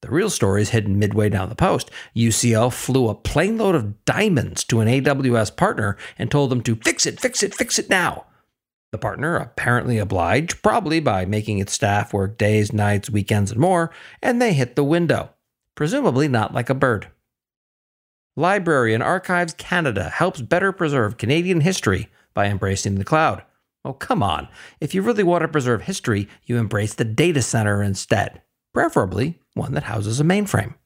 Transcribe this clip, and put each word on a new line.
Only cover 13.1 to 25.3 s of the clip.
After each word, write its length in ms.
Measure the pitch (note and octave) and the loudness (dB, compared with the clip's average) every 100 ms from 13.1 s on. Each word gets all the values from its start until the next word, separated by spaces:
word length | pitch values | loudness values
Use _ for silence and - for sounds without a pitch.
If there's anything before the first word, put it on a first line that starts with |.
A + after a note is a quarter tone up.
weekends, 400 | G#2 G2 G#2+ G2 | -4 0 0 0
and 100 | A2 | 2
more, 300 | E3+ F3+ E3 - - - | 2 2 0 -6 -20 -6
and 180 | - A#3+ | -2 2
they 140 | A#3+ | 2
hit 200 | D#3 B2 | 2 0
the 100 | - | 0
window. 460 | C#3+ E3 E3+ A#2 - _ _ _ _ | 2 2 2 0 -2 _ _ _ _
Presumably 540 | - D3 B3+ B3 B2+ D3+ | -4 -2 0 2 2 2
not 260 | B2 G#2+ | 2 0
like 160 | - A#2+ | -4 -2
a 40 | |
bird. 340 | C3 C#3 G#2+ - _ _ _ _ _ _ _ _ _ _ _ _ - | 0 2 0 -4 _ _ _ _ _ _ _ _ _ _ _ _ -2
Library 580 | D#3+ G3+ E3+ D3 A#2 | 0 2 2 2 4
and 80 | A2 | 2
Archives 520 | - F3+ F3+ F3+ F3 | 2 -2 0 -2 -2
Canada 540 | - - F3+ D#3 G2+ - | -6 -4 -2 0 -2 -4
helps 320 | - F3+ F3 | -2 -2 -2
better 320 | A#2 E3+ G3 | 0 2 2
preserve 460 | F#3 E3 C#3+ G#2+ A2 | 0 0 2 0 -2
Canadian 420 | G#2+ D3+ F3 F3 | 0 0 2 2
history 480 | D3+ F#3 - F#2 - _ _ | 2 2 2 0 -2 _ _
by 140 | - G2+ | -2 0
embracing 480 | G2 G2 G2 - | 0 0 -2 0
the 100 | G2 | -2
cloud. 380 | G2 D#3 D#3 F#2 - _ _ _ | 0 2 2 -2 -10 _ _ _
Oh, 100 | - | -12
come 280 | C3 - A#3 | -12 -4 0
on. 240 | G2+ D#2 C#2 - - _ | 0 -2 -6 -16 -20 _
If 160 | D3+ | -6
you 80 | F#3 | -2
really 220 | G3 A#3+ | -2 2
want 180 | F3+ | 2